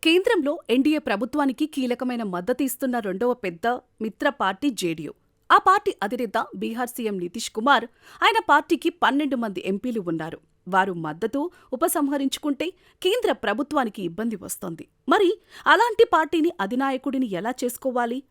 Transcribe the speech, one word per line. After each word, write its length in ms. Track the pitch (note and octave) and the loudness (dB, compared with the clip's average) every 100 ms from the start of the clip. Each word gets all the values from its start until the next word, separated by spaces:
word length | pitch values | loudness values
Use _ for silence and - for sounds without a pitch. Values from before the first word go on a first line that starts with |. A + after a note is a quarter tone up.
| E4 | 4
కేంద్రంలో 540 | E4+ F#4+ A4+ C4+ D#4+ - | 2 4 2 2 -4 0
ఎన్డీఏ 280 | B3+ C4+ D4+ | 2 4 2
ప్రభుత్వానికి 680 | C4+ G3+ A#3 D4+ C#4 B3+ D4+ | 0 -2 -2 0 0 0 -4
కీలకమైన 580 | C#4+ B3+ A#3+ B3+ B3 | -2 -2 -2 -2 -4
మద్దతు 400 | G#3 F3+ F3+ B3 | -4 -4 -2 0
ఇస్తున్న 360 | C#4 - C4+ B3 | 0 0 -2 -2
రెండవ 340 | G#3 F#3 A#3+ | -2 0 0
పెద్ద 340 | A#3+ F#3+ E3+ A#3 B3 _ _ | 0 -4 -2 -2 -2 _ _
మిత్ర 280 | A3 - D4+ | -8 0 -2
పార్టీ 400 | - G3 G3 D4 | 0 -2 0 -4
జేడీయూ. 440 | G#3 F3 E3 D3 - _ _ _ | -2 -4 -4 -10 -14 _ _ _
ఆ 60 | F#4+ | 4
పార్టీ 380 | G4+ G4 G#4 - | 6 2 2 -4
అధినేత 420 | G3+ A#3 A#3 A3 - G3 | -4 -4 -2 -4 -6 -6
బీహార్ 340 | A3 A3+ A#3+ | -6 -4 -6
సీఎం 300 | - A3 G3 | -4 -4 -4
నితీష్ 320 | F3 A3+ - | -6 -8 -8
కుమార్, 340 | - A#3 C4+ A#3 _ - - | -2 4 4 2 _ -20 0
ఆయన 180 | F#4 A4+ - | 2 2 4
పార్టీకి 400 | D4 D#4 D#4 E4 | 4 4 0 0
పన్నెండు 460 | - G#3+ C4+ D4+ B3+ | 2 2 2 0 -2
మంది 280 | A#3 F#3+ - | -4 -4 -4
ఎంపీలు 360 | G3 B3+ A3+ | -4 -2 -4
ఉన్నారు. 380 | F3 E3 D#3+ D#3 _ _ - | -4 -4 -6 -10 _ _ -2
వారు 260 | F#3 G3 | 0 2
మద్దతు 580 | F3+ D#3+ D#3 A3 C#4 E4 _ _ | -2 -6 -4 -4 -2 -4 _ _
ఉపసంహరించుకుంటే 960 | A#3+ F4 F4+ C#4+ C#4+ C4+ - D4+ C#4+ D#4 - _ _ | -2 0 0 0 0 -2 -4 -4 -4 -6 -8 _ _
కేంద్ర 300 | F#4 A#4+ A4 | 0 0 0
ప్రభుత్వానికి 720 | C4 - G#3+ C#4+ D4 A#3+ G#3 | -2 -2 -2 -2 -2 -2 -4
ఇబ్బంది 320 | F3+ E3+ A3+ G#3 | -8 -6 -6 -6
వస్తోంది. 520 | G3 - F#3+ E3 - _ - | -10 -10 -10 -12 -16 _ 0
మరి 300 | F4+ F#4 G#4+ _ - - | 4 4 2 _ -6 4
అలాంటి 380 | D#4+ A#4 A4 A#4 | 4 4 4 4
పార్టీని 380 | E4+ D#4 E4+ D#4 - | 4 2 2 0 0
అధినాయకుడిని 720 | G3 B3 C#4 C4 C#4+ C4 B3+ | -4 -2 -2 -2 -4 -2 -2
ఎలా 220 | F#3 G#3 C4 | -2 -4 -4
చేసుకోవాలి? 600 | B3 - C4+ B3 A#3+ B3 - | -4 -2 -4 -2 -2 -4 -10